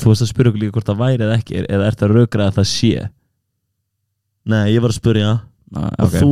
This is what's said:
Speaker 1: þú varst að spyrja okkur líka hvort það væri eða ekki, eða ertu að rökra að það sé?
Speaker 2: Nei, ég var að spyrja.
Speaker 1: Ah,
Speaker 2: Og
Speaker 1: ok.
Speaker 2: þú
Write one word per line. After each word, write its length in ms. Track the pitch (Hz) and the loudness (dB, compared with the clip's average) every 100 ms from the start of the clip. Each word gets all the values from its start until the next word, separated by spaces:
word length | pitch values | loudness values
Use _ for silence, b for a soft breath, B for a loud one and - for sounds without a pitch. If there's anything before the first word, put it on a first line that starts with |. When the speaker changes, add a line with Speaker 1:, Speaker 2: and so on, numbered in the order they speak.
Speaker 1:
þú 60 | 117 | 2
varst 140 | 107 | 2
að 60 | 117 | 0
spyrja 180 | - 120 | 0 0
okkur 120 | 107 | 0
líka 100 | 107 | -4
hvort 140 | 110 107 | -4 -4
það 60 | 104 | -2
væri 240 | 127 127 | -2 0
eða 120 | 107 110 | 0 -2
ekki, 240 | - 92 | -4 -6
eða 280 | - 98 104 | -4 -2 -2
ertu 140 | 104 104 | 0 2
að 60 | 113 | 4
rökra 320 | 120 104 101 | 2 2 0
að 80 | 98 | 0
það 100 | 95 | -2
sé? 280 | - 113 - - - _ _ _ _ _ _ _ _ _ _ _ _ - | 0 0 0 -4 -14 _ _ _ _ _ _ _ _ _ _ _ _ -4
Speaker 2:
Nei, 180 | 107 104 | 0 2
ég 80 | 117 | 2
var 120 | 117 | 0
að 40 | - | 0
spyrja. 340 | 120 107 104 113 - _ _ - | 0 0 0 -2 -4 _ _ -10
Speaker 1:
Ah, 120 | 73 - | -6 0
Speaker 2:
Og 60 | - | 0
Speaker 1:
ok. 60 | 90 | 2
Speaker 2:
þú 140 | 143 | 4